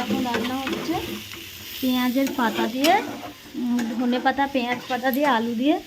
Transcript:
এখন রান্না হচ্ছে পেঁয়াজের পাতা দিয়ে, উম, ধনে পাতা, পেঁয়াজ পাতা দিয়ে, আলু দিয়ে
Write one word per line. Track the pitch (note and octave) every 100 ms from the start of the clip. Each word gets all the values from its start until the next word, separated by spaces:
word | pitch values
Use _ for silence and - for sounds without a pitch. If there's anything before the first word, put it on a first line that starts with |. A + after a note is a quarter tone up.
এখন | B3 C4 B3
রান্না | A3+ B3 C4
হচ্ছে | C4+ E4 - F4+ - - - - - - - -
পেঁয়াজের | C4 B3+ B3 B3 C#4 -
পাতা | A3+ A3 A3
দিয়ে, | B3+ D4 G4+ - - - - - -
উম, | B3 A#3+ A3+
ধনে | A#3 B3 B3 C4+
পাতা, | C4 C#4
পেঁয়াজ | C4+ A#3+ A#3+ -
পাতা | B3 C4 B3+
দিয়ে, | D4 A#3
আলু | A#3 A3+
দিয়ে | C4+ F4+